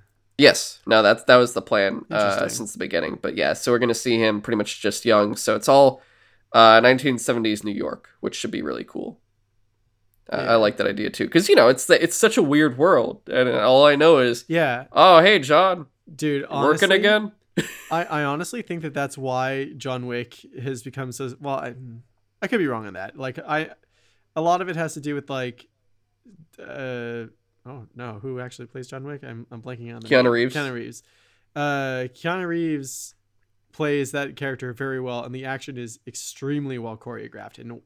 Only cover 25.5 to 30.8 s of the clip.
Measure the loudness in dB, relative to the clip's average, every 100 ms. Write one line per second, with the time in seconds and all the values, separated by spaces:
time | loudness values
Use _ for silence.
25.5 | -10 _ _ _ _ _ _ _ _ _
26.5 | -20 -18 -12 -10 -10 -10 -10 -12 _ _
27.5 | _ -20 -20 -20 -16 -16 -12 -12 -12 -12
28.5 | -16 -18 -18 -16 -14 -14 -14 -16 -16 -16
29.5 | -18 -16 -14 -14 -14 2 4 4 2 0
30.5 | -2 -6 -8